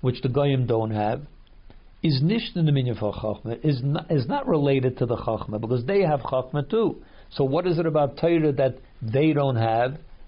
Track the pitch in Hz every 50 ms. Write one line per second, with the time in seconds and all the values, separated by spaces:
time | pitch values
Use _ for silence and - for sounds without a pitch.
0 | - 127 123 - - 131 123 143 143 143 135 131 123 113 117 113 110 110 107 107
1 | 104 104 120 139 147 - - - - - - - - - - - - - - -
2 | - 160 135 127 147 170 220 233 - - - 175 160 151 143 135 127 123 110 -
3 | 107 104 - - 107 107 104 - - 113 117 - - 156 139 120 123 143 147 165
4 | 165 - 170 139 117 143 269 285 277 - 170 151 139 139 139 135 127 127 127 -
5 | 127 117 117 - - 120 110 104 - - 107 107 117 110 127 123 117 139 196 202
6 | 190 156 151 139 - - 131 131 127 - - 147 139 - 220 226 220 175 - -
7 | - - - - - - - - 139 131 135 175 180 185 165 165 170 165 156 151
8 | 147 127 - - - 170 170 165 156 151 135 131 135 131 131 - - - - -
9 | 120 110 110 135 156 160 147 143 139 135 127 113 113 113 113 117 123 131 147 160
10 | - - - - -